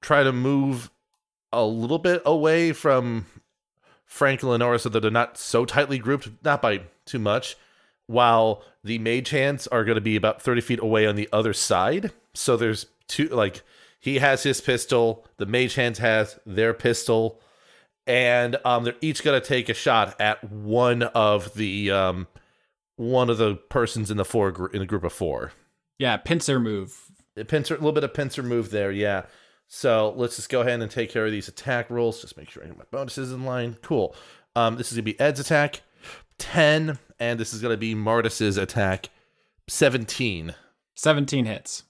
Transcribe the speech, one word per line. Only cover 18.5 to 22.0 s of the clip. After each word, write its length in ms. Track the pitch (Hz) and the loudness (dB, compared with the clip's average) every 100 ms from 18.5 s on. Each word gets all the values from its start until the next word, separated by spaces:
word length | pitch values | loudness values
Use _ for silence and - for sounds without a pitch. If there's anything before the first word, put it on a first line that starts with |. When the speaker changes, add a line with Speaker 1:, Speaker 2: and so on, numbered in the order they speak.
| 131 127 | 0 2
Speaker 1:
um, 180 | 120 | 2
they're 100 | 120 123 | 0 -4
each 220 | 156 151 | -4 -2
gonna 180 | 151 135 | 2 0
take 280 | - 131 120 | 2 -2 -2
a 40 | |
shot 460 | 117 - 117 101 - | -2 2 2 2 0
at 220 | 107 107 107 | -2 -2 -8
one 500 | 107 104 113 123 120 | -12 -2 2 2 2
of 500 | 117 117 107 104 95 101 | 0 2 4 2 -2 -6
the, 340 | 107 98 101 | -4 -2 0
um, 360 | 98 | 2